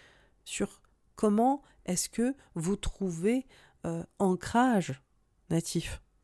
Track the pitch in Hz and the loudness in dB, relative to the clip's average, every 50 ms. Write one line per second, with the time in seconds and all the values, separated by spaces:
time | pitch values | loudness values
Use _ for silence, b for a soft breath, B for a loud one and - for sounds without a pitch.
0 | b b b b b b b b _ - - - 202 - - _ _ _ _ _ | b b b b b b b b _ -14 -6 -6 -6 -6 -6 _ _ _ _ _
1 | _ _ _ - 220 208 208 220 240 262 285 294 b b b b - - 180 - | _ _ _ 0 2 2 4 4 4 4 2 0 b b b b -6 -4 -2 -2
2 | - - - 226 240 262 269 b b b b 170 156 185 202 - - - - - | -2 -4 -2 -2 -2 -2 -2 b b b b -6 -2 -2 -4 -2 -4 -6 -4 -4
3 | 196 180 165 160 180 220 247 262 - b b b b b b b - 170 165 165 | -6 -4 -4 -2 0 0 0 0 -2 b b b b b b b -8 -6 -6 -6
4 | - _ _ - 202 185 185 180 - - - 233 254 254 233 190 165 - 135 - | -8 _ _ 0 2 2 2 0 -2 0 2 4 4 6 4 2 0 0 -8 -10
5 | _ _ _ _ _ _ _ _ _ - 165 165 - - - 170 - - - - | _ _ _ _ _ _ _ _ _ 0 0 0 0 0 -4 -4 -4 -4 -10 -12
6 | _ _ _ _ | _ _ _ _